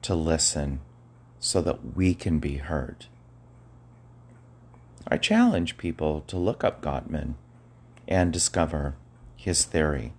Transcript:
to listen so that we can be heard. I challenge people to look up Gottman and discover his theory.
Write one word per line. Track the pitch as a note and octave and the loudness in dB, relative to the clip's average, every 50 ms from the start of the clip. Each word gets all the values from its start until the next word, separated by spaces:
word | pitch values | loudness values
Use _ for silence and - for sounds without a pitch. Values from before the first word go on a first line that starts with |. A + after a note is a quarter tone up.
to | - - F#2+ | -2 0 0
listen | E2 D#2 D#2+ D#2+ D#2+ - - - D2+ D2 C#2 C#2 C2+ - - - - - - - - - - - - | 0 2 2 2 2 2 0 0 -2 -4 -4 -4 -6 -10 -14 -20 -20 -20 -20 -20 -20 -20 -20 -20 -8
so | - - - F#2+ | -6 -2 0 0
that | D#2+ E2 C2 - - - - | 0 0 -2 -4 -6 -10 -2
we | - F#2 F#2 F2 | 2 2 2 2
can | - - G2+ D#2+ D2+ | 2 0 0 0 0
be | D2 D2 C#2+ | 0 -2 -6
heard. | C#2 C#2 C#2+ D#2+ D2 B1+ - - - - - - - - - - - - - - - - - - - - - - - - - - - - - - - - - - - - - - - - - - - - | -6 -6 -4 -4 -4 -4 -6 -10 -16 -20 -20 -20 -20 -20 -20 -20 -20 -20 -20 -20 -20 -20 -20 -20 -20 -20 -20 -20 -20 -20 -20 -20 -20 -20 -20 -20 -20 -20 -20 -20 -20 -20 -20 -20 -20 -20 -20 -20 -18 -4
I | - - | -2 -2
challenge | - - - G#3+ A3+ B3 A#3+ G#3 F2+ E2+ D#2+ - - | 0 2 4 6 6 6 6 6 4 0 0 -4 -6
people | - F2 D#2 - D#2 D#2 D2+ D#2 | -6 -6 -2 0 0 0 0 0
to | D#2 - - | -4 -6 -2
look | F2+ F2 G2 A#2+ - - | 0 0 0 0 2 0
up | - - - | -2 -2 -2
Gottman | - D2+ C#2 C2 - - D#2+ D2+ C#2 C#2 C#2 - - - - - - - - - - - - - - - | -6 -4 -4 -4 -4 -4 -6 -4 -4 -4 -6 -8 -12 -20 -20 -20 -20 -20 -20 -20 -20 -20 -20 -18 -6 0
and | F#2 F#2 F2+ F2 | 2 2 4 2
discover | D#2+ F2 - - - F#2 E2+ D#2 D#2+ D2+ C#2+ C#2 C2+ - - - - - - - - | 2 0 -2 0 2 2 0 2 0 -2 -2 -4 -6 -8 -16 -20 -20 -20 -20 -20 -20
his | - - F#2+ F2 D#2+ - | -8 -4 -2 0 0 0
theory. | - - E2+ D#2 D2+ D2 C2 A#1 A#1 - | 0 2 2 2 2 2 -2 -4 -8 -12